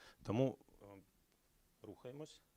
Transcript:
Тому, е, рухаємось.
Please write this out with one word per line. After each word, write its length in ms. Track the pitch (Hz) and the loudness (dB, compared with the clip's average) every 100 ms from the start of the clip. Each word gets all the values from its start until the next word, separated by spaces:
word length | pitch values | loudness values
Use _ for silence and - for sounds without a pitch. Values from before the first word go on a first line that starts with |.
| - - | -20 -8
Тому, 340 | - 113 131 - - - | 2 6 6 4 -8 -18
е, 40 | 101 98 - _ _ _ _ _ _ _ | -16 -16 -18 _ _ _ _ _ _ _
рухаємось. 600 | 104 90 127 139 156 - _ | -12 -10 -10 -10 -10 -14 _